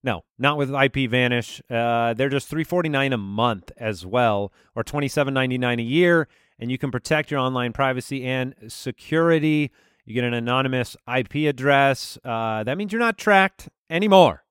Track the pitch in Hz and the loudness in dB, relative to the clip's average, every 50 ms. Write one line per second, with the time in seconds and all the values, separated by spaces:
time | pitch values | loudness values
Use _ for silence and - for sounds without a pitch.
0 | - 131 104 80 _ _ _ - 127 143 147 147 143 131 139 139 139 139 - 139 | -4 -4 -6 -6 _ _ _ -2 -2 0 0 0 -2 -2 2 2 2 2 2 -2
1 | 135 117 117 127 123 123 123 120 113 - - - - _ 123 117 117 117 120 117 | -2 0 2 2 2 2 0 -2 -4 -6 -14 -20 -12 _ -2 -2 0 0 0 2
2 | 117 117 117 110 135 139 135 139 - - 147 160 160 - 175 180 170 160 147 135 | 0 0 0 0 0 0 0 -2 -4 -4 -6 -6 -4 -2 -2 -2 0 0 0 0
3 | 135 135 131 113 98 98 101 107 117 120 110 92 - - - _ 117 110 104 82 | 0 0 -2 -4 -4 -6 -2 0 0 0 0 -2 -10 -20 -16 _ -6 -6 -6 -6
4 | 87 92 104 123 123 113 104 101 101 101 _ _ _ _ _ 117 113 - - 147 | -8 -2 0 2 2 2 2 0 -4 -6 _ _ _ _ _ -8 -8 -6 -4 -4
5 | 143 131 - 156 143 135 135 131 131 127 127 127 127 123 120 117 117 117 131 165 | -4 -2 -2 -2 -2 0 0 -2 -2 -2 -2 -2 -2 -2 -2 -2 -4 -2 2 2
6 | 180 175 175 165 147 _ _ _ _ _ _ _ 117 120 131 127 - 135 120 123 | 4 4 4 2 0 _ _ _ _ _ _ _ -6 -6 -4 -4 -4 -6 -6 -8
7 | _ - 156 156 151 - 151 139 127 131 131 123 120 120 110 - 139 135 131 127 | _ -2 -2 -2 0 -2 -2 -2 -2 -2 -2 -2 -4 -4 -2 -2 0 0 0 -4
8 | 120 - 143 135 123 127 131 131 127 131 - _ 107 113 - - - 135 110 _ | -6 -8 -10 -8 -6 -4 -4 -4 -4 -6 -8 _ -20 -18 -18 -10 -10 -10 -10 _
9 | - - 151 160 165 170 165 156 147 156 151 151 147 - _ _ _ _ _ _ | -8 -2 0 2 2 4 2 2 2 2 0 0 -2 -4 _ _ _ _ _ _
10 | _ - 107 123 123 120 120 120 117 120 127 131 135 131 131 127 120 - - - | _ -8 -4 -2 -2 -2 -2 -2 -2 0 0 0 0 0 -2 -2 -4 -4 -8 -20
11 | _ - 123 131 120 - - 143 151 151 139 123 131 143 143 139 139 139 135 - | _ -4 -4 -4 -4 -2 -4 -2 -2 -2 -2 0 2 4 4 6 4 4 2 0
12 | - - - - _ 127 117 113 113 113 110 110 110 123 139 180 208 196 208 226 | -6 -14 -14 -14 _ -6 -4 -4 -2 -4 -4 -4 -4 -4 -4 -4 -6 -6 -2 -2
13 | 240 226 220 - - 220 202 190 190 190 _ - - - _ _ _ _ 160 170 | 0 -2 -2 -2 2 4 4 6 4 2 _ -10 -20 -20 _ _ _ _ -2 0
14 | 208 214 190 190 175 123 82 - _ _ | 4 6 8 8 8 8 4 -2 _ _